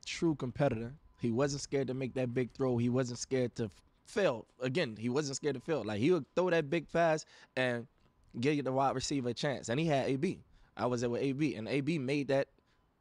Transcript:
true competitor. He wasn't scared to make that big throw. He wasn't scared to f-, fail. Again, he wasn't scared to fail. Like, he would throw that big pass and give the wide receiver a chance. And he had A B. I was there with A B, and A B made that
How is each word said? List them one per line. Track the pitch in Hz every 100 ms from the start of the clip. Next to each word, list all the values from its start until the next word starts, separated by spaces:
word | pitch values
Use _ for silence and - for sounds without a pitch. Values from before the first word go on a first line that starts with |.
true | - - 165
competitor. | 139 131 - 143 113 117 147 - _
He | 120
wasn't | 113 143 139
scared | - 139 127
to |
make | 127 131
that | 131 127
big | 123 120
throw. | - 131 120
He | 120
wasn't | 123 123 120
scared | - 131 123 -
to |
f-, | 110 - _ _ -
fail. | - 185 113 - _
Again, | 127 135 139 107
he | 117
wasn't | 131 147 135
scared | 147
to | 127
fail. | - 147
Like, | 104 107
he | 139
would | 180 127
throw | - 185
that | 165 143
big | 170 -
pass | 165 165 156 - - - -
and | 127 120 117 _ _ _ _ -
give | 131 147
the | 131
wide | 131 135
receiver | 123 - 147 123
a |
chance. | 120 151 120 -
And | 123
he | 165
had | 139 110
A | 135
B. | 180 76 - - - -
I | 120
was | 123
there | 120
with | 117
A | 139
B, | 135 151 104
and | 110
A | 139
B | 139 165
made | 127 147 131
that | 135 143 _ _ _ _ _